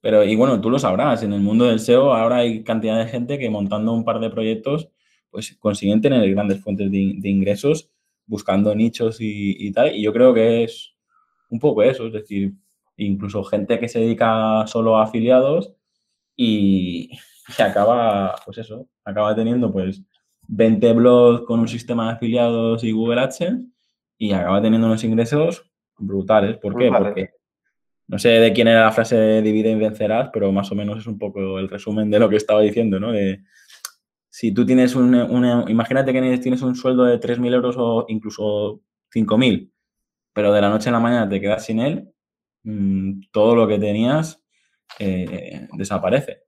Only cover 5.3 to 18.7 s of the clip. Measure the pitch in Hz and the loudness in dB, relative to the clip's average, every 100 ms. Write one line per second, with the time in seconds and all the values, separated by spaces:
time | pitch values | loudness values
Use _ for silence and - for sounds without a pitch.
5.3 | - 110 _ 107 101 101 107 110 131 98 | -14 -14 _ -4 -2 0 2 2 2 2
6.3 | 98 104 98 - 98 101 98 98 98 98 | 0 -2 -4 -6 -6 -4 -2 -2 -4 -2
7.3 | 98 95 101 139 156 - _ _ _ _ | -2 0 -2 -2 -2 -6 _ _ _ _
8.3 | 101 - 98 107 104 113 - 113 113 110 | -10 -2 0 0 0 -2 0 -6 -4 -8
9.3 | 104 101 95 101 98 139 107 104 113 127 | -4 -4 -4 -6 0 0 0 -2 4 4
10.3 | 113 113 117 113 - - _ _ _ _ | 6 4 2 -2 -6 -20 _ _ _ _
11.3 | _ _ 117 151 107 110 131 113 110 - | _ _ -2 0 4 2 2 -8 -10 -8
12.3 | 101 98 98 _ _ _ _ 101 98 101 | -4 -4 -6 _ _ _ _ -4 -4 -4
13.3 | 98 - 104 98 113 117 117 113 107 117 | -8 -4 -4 -2 -4 -2 -2 -2 0 0
14.3 | 110 110 110 110 117 113 110 110 117 113 | 0 0 0 -2 -2 2 2 2 0 2
15.3 | 127 135 160 190 _ _ _ _ _ _ | 4 4 0 -4 _ _ _ _ _ _
16.3 | - 120 107 98 95 90 85 - - - | -4 0 2 2 2 0 -6 -12 -18 -20
17.3 | _ - - 104 101 104 120 113 101 98 | _ -18 -2 0 2 2 2 2 0 -2
18.3 | 90 - 104 113 | -6 -14 -16 -16